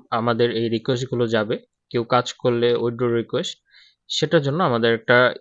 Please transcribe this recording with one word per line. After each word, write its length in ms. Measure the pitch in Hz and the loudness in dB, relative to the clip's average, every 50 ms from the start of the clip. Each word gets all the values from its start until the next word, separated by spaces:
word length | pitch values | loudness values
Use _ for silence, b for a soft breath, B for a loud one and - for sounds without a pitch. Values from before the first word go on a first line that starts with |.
| - - | -6 -6
আমাদের 400 | 127 117 113 120 117 113 120 120 | -4 -2 0 0 0 2 0 0
এই 180 | 113 113 117 113 | 0 -2 -2 -2
রিকোয়েস্টগুলো 580 | 117 113 - - 131 123 131 - 131 120 120 110 | -2 -2 -2 -2 -4 -4 -4 -4 -4 -2 -2 0
যাবে, 280 | 113 110 107 107 139 - - _ _ _ _ _ | 0 0 -2 -2 -4 -8 -8 _ _ _ _ _
কেউ 140 | - 120 117 | -4 -4 -2
কাজ 300 | - 135 123 123 - - | 0 0 0 0 -2 -6
করলে 420 | _ - 127 120 117 120 120 120 | _ -2 -2 0 2 2 2 2
উইথড্র 400 | 117 113 120 117 117 127 120 117 | 0 -2 -4 -4 -2 -2 -2 0
রিকোয়েস্ট, 420 | 117 110 - - 131 185 - - - _ b b b b b b b _ - | -2 -2 -4 -4 -6 -6 -6 -10 -16 _ b b b b b b b _ -8
সেটার 320 | - - 156 151 170 165 | -6 -4 0 2 2 2
জন্য 220 | 139 139 139 175 185 | 2 0 -2 0 0
আমাদের 300 | 147 120 117 117 117 117 | 0 0 2 2 2 2
একটা 400 | 113 - - 123 123 127 120 - - | 2 2 2 4 6 4 4 2 -2